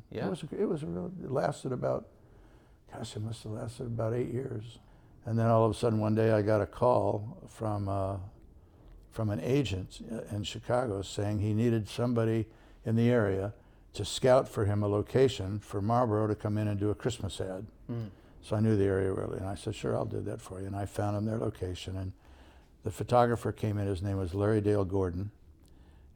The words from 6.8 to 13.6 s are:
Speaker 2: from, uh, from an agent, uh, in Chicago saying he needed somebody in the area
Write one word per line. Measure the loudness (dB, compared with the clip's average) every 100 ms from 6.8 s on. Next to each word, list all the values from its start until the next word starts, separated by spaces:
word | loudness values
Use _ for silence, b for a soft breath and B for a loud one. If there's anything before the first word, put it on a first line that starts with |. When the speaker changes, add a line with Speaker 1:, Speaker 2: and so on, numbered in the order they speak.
| 2 4 2 0 -4 -12 -16
Speaker 2:
from, | -6 -4 -2 -2
uh, | -2 -2 -4 -8 -16 -20 -20 b b b b -14
from | -4 -2
an | 0
agent, | 0 0 0 -4 -6 -12 -10
uh, | -10 -6
in | -6
Chicago | -6 -8 -2 0 0 -2
saying | -6 -4 -2 0
he | 0
needed | 2 2 2 -2
somebody | -2 0 2 2 2 -2 B B B
in | 0 4
the | 6
area | 6 4 2 -2 -8